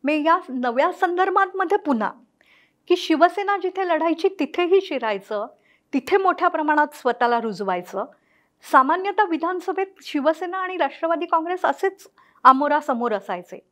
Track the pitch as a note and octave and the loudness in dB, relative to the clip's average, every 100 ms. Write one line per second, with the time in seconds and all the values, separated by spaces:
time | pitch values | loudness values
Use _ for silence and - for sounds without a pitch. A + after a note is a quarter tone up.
0 | C4+ D4+ D4+ F4+ F4+ B3+ B3 A#3+ E4 F4 | -2 0 2 0 0 -4 -2 0 0 0
1 | F4+ F4 F#4+ F#4+ F#4+ F#4+ F4+ G4+ D#4+ A#3 | -2 0 2 2 0 -2 -2 0 0 0
2 | G#3 - _ _ _ _ _ _ _ F4 | -2 -6 _ _ _ _ _ _ _ 0
3 | - D#4 F4 F4 G4 G4+ F#4 F#4+ F#4 D#4 | 2 4 4 2 -4 -2 -4 -4 -2 0
4 | E4 E4 G4 F#4+ C#4+ - F4 F#4+ F#4+ C#4 | 0 0 -2 -2 -4 -2 2 2 2 -4
5 | A3+ G3 F#3+ G#3+ A3+ _ _ _ _ C#4 | -4 -4 -4 -6 -6 _ _ _ _ -6
6 | - F#4+ F#4+ F4 F4 E4+ D#4 D4+ D4+ - | 0 2 2 2 0 0 0 2 0 0
7 | B3+ A#3+ A#3+ A#3 A3+ F#3 G3 F3+ F3+ F#3+ | -4 0 0 0 -2 -6 -4 -4 -6 -10
8 | B3+ _ _ _ _ _ - C#4+ C4 F4 | -10 _ _ _ _ _ 4 4 4 0
9 | F#4+ G#4 G4+ D#4+ E4 F#4 F#4 F#4 F#4+ _ | -2 0 0 0 -2 -4 -4 -4 -6 _
10 | - D4 C#4+ D#4+ F#4 F#4+ F#4 F#4 C#4 - | -8 -2 0 -2 -6 -6 -6 -2 -4 -2
11 | E4 E4 E4+ E4 E4 F4+ - C#4 F#4+ F#4+ | -2 -2 0 -2 -2 -2 -2 -2 -4 -6
12 | - _ _ _ B3+ C4 D4 D4 D4 A#3 | -20 _ _ _ 6 6 2 0 0 -2
13 | A#3+ G#3 - F3+ F3 F#3 _ | -2 -4 -6 -10 -10 -18 _